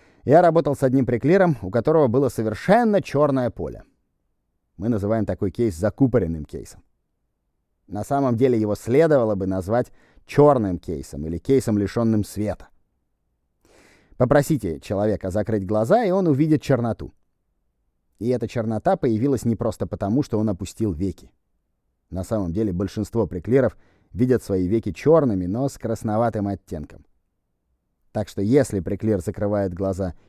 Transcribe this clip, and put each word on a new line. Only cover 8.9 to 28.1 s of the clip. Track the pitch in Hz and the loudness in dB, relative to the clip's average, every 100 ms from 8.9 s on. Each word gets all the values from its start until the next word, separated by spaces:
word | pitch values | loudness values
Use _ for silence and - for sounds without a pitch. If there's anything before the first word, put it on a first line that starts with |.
| 135 160 143 110 98 | 2 4 2 2 -2
бы | 95 | -2
назвать | 92 90 120 - - _ _ - | -4 -2 -2 -2 -10 _ _ 0
«чёрным | - 147 131 101 87 | 6 6 6 0 -4
кейсом» | - 76 - 71 80 | -6 -10 -10 -10 -8
или | 85 | -6
«кейсом, | - 135 120 104 | 0 2 2 0
лишённым | 98 117 113 110 | 0 0 0 0
света». | 95 - 104 - - _ _ _ _ _ _ _ _ _ _ _ _ _ _ - | -2 -6 -6 -8 -14 _ _ _ _ _ _ _ _ _ _ _ _ _ _ -2
Попросите | 123 143 143 143 92 73 | 2 4 4 -2 -2 -6
человека | - 98 107 95 95 | -4 -2 0 -2 -2
закрыть | 101 107 107 95 | -4 -2 -2 -2
глаза, | 107 117 220 | -2 2 2
и | 208 | 2
он | 190 175 | 0 2
увидит | 135 156 156 | 2 2 0
черноту. | - 123 117 107 - - _ _ _ _ _ _ _ _ _ - | 0 0 -2 -6 -12 -18 _ _ _ _ _ _ _ _ _ -6
И | 117 | -2
эта | 123 110 | -2 -2
чернота | 123 110 110 - 190 | -4 -4 -2 0 0
появилась | 135 107 139 123 120 | 0 0 0 0 -2
не | 110 | -2
просто | 113 - 95 | -2 -4 -6
потому, | - 101 123 | -4 -2 0
что | - 107 | 0 -2
он | 110 | -2
опустил | 95 95 - 110 | -4 -8 -4 -4
веки. | 78 95 - - _ _ _ _ _ _ _ _ | -2 -4 -6 -16 _ _ _ _ _ _ _ _
На | 90 | -10
самом | 90 110 90 | -4 -4 -2
деле | 90 107 | -2 -2
большинство | 87 95 110 98 113 95 | -2 -4 -6 -4 -2 -4
преклиров | 90 104 135 117 - _ _ _ | -6 0 2 2 -4 _ _ _
видят | 87 127 117 | -2 0 0
свои | - 95 90 | 0 -2 0
веки | 113 107 | -2 -2
чёрными, | - 147 160 135 95 90 | -2 4 4 4 0 -2
но | 110 139 | -2 -4
с | - | -4
красноватым | 110 113 113 107 117 107 101 | -6 -4 -2 0 0 -2 -4
оттенком. | 98 - 82 76 - _ _ _ _ _ _ _ _ _ _ _ | -6 -8 -12 -12 -18 _ _ _ _ _ _ _ _ _ _ _